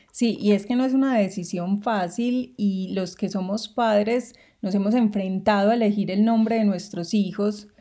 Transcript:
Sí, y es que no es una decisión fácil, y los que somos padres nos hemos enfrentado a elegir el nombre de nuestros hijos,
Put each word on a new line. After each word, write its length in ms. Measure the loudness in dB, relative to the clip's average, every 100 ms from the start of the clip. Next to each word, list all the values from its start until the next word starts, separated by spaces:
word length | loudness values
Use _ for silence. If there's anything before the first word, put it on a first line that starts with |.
| _
Sí, 280 | -2 -2 0
y 120 | 2
es 120 | 2
que 100 | 2
no 120 | 0 2
es 80 |
una 240 | 2 2 2
decisión 640 | 0 -2 -6 -4 -2 -2
fácil, 720 | 0 -2 -2 -2 -2 -2 -4 -2
y 380 | -2 -2 -4
los 200 | -4 -4
que 140 | -6 -4
somos 400 | -4 -4 -6 -6
padres 640 | -2 2 2 2 -2 -4 -16 _ -8
nos 120 | -2
hemos 200 | 0 2
enfrentado 760 | 2 2 0 -2 -2 2 4 4
a 40 |
elegir 360 | 4 2 0 0
el 140 | 2
nombre 320 | 4 4 2 2
de 80 |
nuestros 480 | 2 0 -6 -8 -2
hijos, 560 | 0 0 0 -4 -4 -14 _